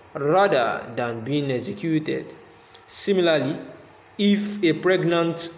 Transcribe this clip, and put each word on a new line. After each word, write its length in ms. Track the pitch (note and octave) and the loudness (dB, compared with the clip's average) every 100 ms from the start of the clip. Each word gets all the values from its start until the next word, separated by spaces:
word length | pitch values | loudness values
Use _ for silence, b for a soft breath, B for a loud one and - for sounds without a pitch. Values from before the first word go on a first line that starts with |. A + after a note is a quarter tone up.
| - D#3 | -14 -4
rather 760 | C#3+ F3+ G3+ C#3 A2 D2+ - A#2+ | 0 4 4 2 0 -2 -6 -4
than 240 | A#2 A2+ | -4 -4
being 300 | A2+ D3 C#3 | -4 -2 -2
executed. 760 | B2 A2 - E3 D#3 D3+ C3 - - - B B B B | -4 -4 -6 -2 -2 -2 -6 -8 -16 -20 B B B B
Similarly, 720 | - - F#3+ E3+ D3+ C3+ E3+ - - - - - - | -4 0 2 4 2 0 -4 -10 -18 -20 -20 -12 0
if 460 | G3+ G3+ - - | 2 2 0 0
a 100 | E3 | 0
pregnant 800 | D3+ F3+ F#3 D#3+ E3+ E3+ E3 - | 2 2 2 2 2 0 -2 -6